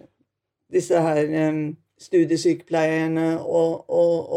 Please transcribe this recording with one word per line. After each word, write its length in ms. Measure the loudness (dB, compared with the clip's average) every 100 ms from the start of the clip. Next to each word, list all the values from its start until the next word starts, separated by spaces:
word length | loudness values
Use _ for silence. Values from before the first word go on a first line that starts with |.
| -18 _ _ _ _ _ _ -4
disse 260 | 0 0
her, 300 | 2 0 0 0
em, 200 | 0 -2 -6 -8 _ _
studiesykepleierne 1300 | -2 2 2 2 0 -2 -2 -2 0 0 -2 0 0 -2
og, 460 | -2 0 0 -2 -2
og, 280 | 2 2 0 -2